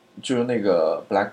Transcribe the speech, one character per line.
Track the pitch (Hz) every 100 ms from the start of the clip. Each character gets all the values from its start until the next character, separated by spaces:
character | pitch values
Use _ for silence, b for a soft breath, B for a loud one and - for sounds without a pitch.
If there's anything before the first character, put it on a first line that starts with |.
| _ -
就 | - 123
是 |
那 | 123 117
个 | 101 85 78 73 -
Black | 98 104